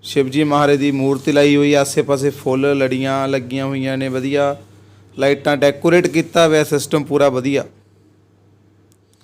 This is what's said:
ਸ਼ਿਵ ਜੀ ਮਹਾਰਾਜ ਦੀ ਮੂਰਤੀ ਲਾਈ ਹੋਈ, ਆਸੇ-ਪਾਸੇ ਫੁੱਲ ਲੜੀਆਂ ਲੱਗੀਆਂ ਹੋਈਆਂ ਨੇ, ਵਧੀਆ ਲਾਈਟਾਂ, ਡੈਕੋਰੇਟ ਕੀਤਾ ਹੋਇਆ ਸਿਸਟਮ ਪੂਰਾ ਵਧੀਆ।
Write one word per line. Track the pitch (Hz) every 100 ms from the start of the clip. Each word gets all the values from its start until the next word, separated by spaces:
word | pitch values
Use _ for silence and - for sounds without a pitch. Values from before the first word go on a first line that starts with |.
ਸ਼ਿਵ | - 147 131
ਜੀ | 135
ਮਹਾਰਾਜ | 151 143 147 143
ਦੀ | 143
ਮੂਰਤੀ | 139 135 139 135
ਲਾਈ | 143 147 143
ਹੋਈ, | 147
ਆਸੇ-ਪਾਸੇ | 143 135 - 139 139 143
ਫੁੱਲ | 131 - 131 143 143
ਲੜੀਆਂ | 131 127 135 135 135
ਲੱਗੀਆਂ | 135 123 135 135
ਹੋਈਆਂ | 135 131 135
ਨੇ, | 135
ਵਧੀਆ | 131 131 143 143 139 - - - - - -
ਲਾਈਟਾਂ, | 135 139 151 143
ਡੈਕੋਰੇਟ | 143 143 170 170 175
ਕੀਤਾ | 151 156 175 165
ਹੋਇਆ | 156
ਸਿਸਟਮ | 151 147 - 156
ਪੂਰਾ | 135 139 139
ਵਧੀਆ। | 127 127 139 - - _ _ _ _ _ _ _ _ _ _ _ _ _ _